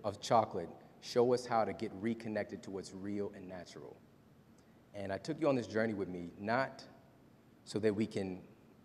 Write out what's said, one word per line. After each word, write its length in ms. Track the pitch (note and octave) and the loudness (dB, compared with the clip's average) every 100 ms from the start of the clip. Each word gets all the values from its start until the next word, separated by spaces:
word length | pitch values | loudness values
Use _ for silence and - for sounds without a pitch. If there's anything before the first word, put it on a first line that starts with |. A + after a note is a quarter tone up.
of 160 | G#2 G2+ | -4 -2
chocolate 480 | - A#2+ G#2+ F#2+ E2 - - - | 4 6 6 0 -6 -10 -18 -16
show 340 | - B2 B2 | 0 4 6
us 120 | A#2+ B2 | 6 4
how 180 | A#2 | 2
to 80 | G2+ | 2
get 180 | F2+ G#2+ F#2+ | 0 -6 -2
reconnected 640 | A2 A2+ A#2 G#2 G2+ G2+ | -2 -2 -2 -2 -2 -6
to 60 | - | -8
what's 220 | F#2+ F2+ | -8 -8
real 380 | G2 G2+ G2+ G2+ | -8 -6 -4 -4
and 140 | G2+ F#2 | -6 -10
natural. 480 | F2+ E2 D2+ C2+ - - - - - - - - - - | -10 -10 -14 -14 -16 -20 -20 -20 -20 -20 -20 -20 -20 -14
And 180 | G2+ G2 | -8 -4
I 60 | G2 | -4
took 220 | - D3+ | -2 2
you 80 | D3+ | 4
on 80 | C3 | 4
this 100 | G2+ | 2
journey 280 | G#2+ A2+ | 2 2
with 140 | G2+ F2+ | 2 -2
me, 220 | F2+ E2+ G2 | -4 -6 -4
not 460 | G2+ A#2+ C3 - - - - - - - - - | 2 2 2 -4 -16 -20 -20 -20 -20 -20 -20 -20
so 140 | - G#2+ | -6 2
that 140 | G#2+ | 2
we 120 | G2+ A2 | 4 0
can 340 | G#2+ F#2+ F#2 - - - - | 0 -4 -6 -12 -20 -20 -20